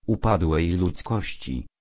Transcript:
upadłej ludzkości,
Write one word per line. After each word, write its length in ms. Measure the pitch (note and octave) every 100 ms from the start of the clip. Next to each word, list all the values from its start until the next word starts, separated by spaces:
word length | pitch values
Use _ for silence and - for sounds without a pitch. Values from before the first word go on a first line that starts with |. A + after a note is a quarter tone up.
| -
upadłej 640 | G#2+ A2+ F#2+ E2 D#2+ E2+
ludzkości, 960 | F2+ F2+ - - A2 - - - B1+ - _